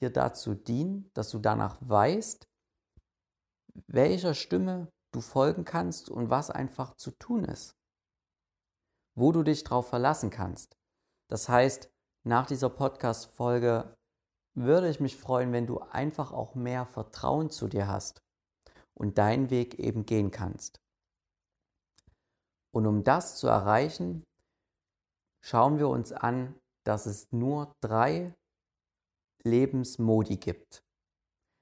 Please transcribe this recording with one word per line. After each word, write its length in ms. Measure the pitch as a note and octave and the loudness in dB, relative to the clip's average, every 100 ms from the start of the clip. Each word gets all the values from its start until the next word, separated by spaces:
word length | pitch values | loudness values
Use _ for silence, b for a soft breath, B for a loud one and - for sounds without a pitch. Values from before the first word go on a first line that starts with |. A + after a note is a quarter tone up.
dir 100 | B2+ | -2
dazu 440 | B2+ B2+ - A2 G2+ | 0 0 -2 -6 -6
dienen, 540 | - A#2+ F3 G3 - | -2 -2 -2 -6 -8
dass 160 | - A2 | -8 -6
du 100 | A2 | -2
danach 380 | A2 A2 G#2 - | 0 0 -2 -6
weißt, 720 | B2+ G#2+ A#2+ G3+ G#3+ - - _ _ _ _ _ _ _ _ _ _ _ _ - - | 2 4 4 2 -4 -10 -16 _ _ _ _ _ _ _ _ _ _ _ _ -20 -2
welcher 460 | - D3 F#3 F3+ | 2 4 2 0
Stimme 580 | D3 - F3+ F#3 F#3 E3+ _ _ | -4 -2 0 0 -4 -10 _ _
du 80 | B2 | -10
folgen 420 | - C3+ C#3+ F3 | -2 2 2 0
kannst 460 | E3 E3 F3 E3 - | -4 -4 -4 -6 -8
und 200 | A#2 A#2+ | -6 -2
was 220 | C3 D3 | -2 -2
einfach 440 | - C3 - B2+ - | -6 -6 -8 -12 -12
zu 160 | - | -14
tun 340 | - - A#3+ - | -12 -6 -4 -4
ist. 320 | - - - _ _ _ _ _ _ _ _ _ _ _ _ _ | -6 -14 -18 _ _ _ _ _ _ _ _ _ _ _ _ _
Wo 200 | - C3+ | 2 4
du 100 | E3 | 6
dich 220 | D#3 D3+ - | 2 0 0
drauf 240 | B2 A#2+ | 0 0
verlassen 400 | A#2+ C3 D#3 G#2 | 0 2 2 -2
kannst. 480 | - F#2 - - _ _ _ _ _ - | -4 -6 -8 -14 _ _ _ _ _ -8
Das 200 | A2+ - | -6 2
heißt, 420 | B2 C3+ C3 - _ _ _ | 6 6 2 -10 _ _ _
nach 240 | A#2 A#2 - | 0 2 2
dieser 220 | C3 B2+ | 0 -2
Podcast-Folge 1200 | - C3+ - B2 A2+ - - A#2+ A#2+ A#2+ A#2 - - _ _ _ _ _ B2+ | 0 -2 0 -2 -2 -6 -4 0 2 2 2 -2 -14 _ _ _ _ _ -2
würde 340 | B2 E3+ F3 | 4 4 4
ich 120 | - | 0
mich 160 | C3+ - | -4 -4
freuen, 340 | - B2+ B2 | -2 0 0
wenn 160 | A#2+ A#2+ | 0 -2
du 120 | - | -4
einfach 520 | - - D3 D3+ C3+ | -6 -4 -4 -4 -6
auch 240 | - A#2 C3 | -6 -6 -6
mehr 300 | A#2+ B2+ B2 | -4 -4 -6
Vertrauen 640 | A2 - - C3 D3 D#3 | -8 -10 -4 -2 0 -2
zu 180 | - G#2+ | -4 -4
dir 220 | G2+ G2 | -2 -2
hast 340 | G2 - - _ _ _ _ b b b | -4 -8 -14 _ _ _ _ b b b
und 240 | - G2+ G2+ | -6 -2 2
deinen 320 | G#2 C3 B2+ | 2 2 0
Weg 280 | B2 A#2+ - | 0 -2 -4
eben 260 | A2+ A2 G#2 | -4 -4 0
gehen 260 | A2 G2 | 0 0
kannst. 480 | - F2+ - - - _ _ _ _ _ _ _ _ _ _ _ _ _ _ _ _ _ _ _ | -2 -6 -8 -14 -20 _ _ _ _ _ _ _ _ _ _ _ _ _ _ _ _ _ _ _
Und 120 | A2+ G#2+ | 0 2
um 180 | G#2 | 4
das 320 | A2+ E3 - - | 4 2 0 -2
zu 120 | B2 | 2
erreichen, 760 | A2 G2+ A2 D#3 - F3 E3 - _ _ _ _ _ _ _ _ _ _ _ | 4 4 2 2 -4 -6 -8 -12 _ _ _ _ _ _ _ _ _ _ _
schauen 340 | - A#2 C3 D3+ | 0 4 4 4
wir 120 | C#3+ | 2
uns 240 | B2+ A2+ | 0 -4
an, 440 | - A#2 B2+ B2+ D3+ _ _ - | -4 -2 -2 -4 -12 _ _ -2
dass 200 | G#2+ A2 | -2 -4
es 240 | G2+ - | -8 -6
nur 420 | A#2 B2+ D3 C#3+ _ | -2 0 -2 -6 _
drei 520 | G#2+ A2+ C3 E3 F3+ - _ _ _ _ _ _ _ _ _ _ | -2 2 2 0 -6 -12 _ _ _ _ _ _ _ _ _ _
Lebensmodi 920 | A#2 A#2+ C3+ C3 B2 - A2+ A2 A2 G2 | 2 4 4 0 -4 0 4 4 4 -2
gibt. 480 | - - _ - _ _ _ _ _ _ _ _ | -4 -8 _ -20 _ _ _ _ _ _ _ _